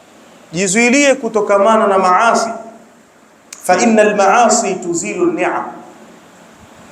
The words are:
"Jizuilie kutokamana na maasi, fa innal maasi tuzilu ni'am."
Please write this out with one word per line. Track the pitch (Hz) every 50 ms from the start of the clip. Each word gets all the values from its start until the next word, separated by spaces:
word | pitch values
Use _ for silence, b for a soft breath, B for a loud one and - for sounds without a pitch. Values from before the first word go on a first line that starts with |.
| - - - - - - - - - - 160
"Jizuilie | 175 202 185 175 226 240 240 247 285 285 277 254
kutokamana | 269 226 220 220 208 - - 202 202 196 220 220 214 214
na | 202 190 190
maasi, | 185 180 180 196 233 226 - - - - - - - - - - - - _ _ _ _ _ _ _ _ _ _ _ _ - - -
fa | - 180
innal | 190 233 226 220 214 208 208 196
maasi | 202 196 196 208 240 240 208 - - 196 196 185
tuzilu | - - 170 170 - 202 208 196 180 170
ni'am." | 165 160 175 180 156 - - - - - - - - - - - - - - - - - - - - - - - - - - - -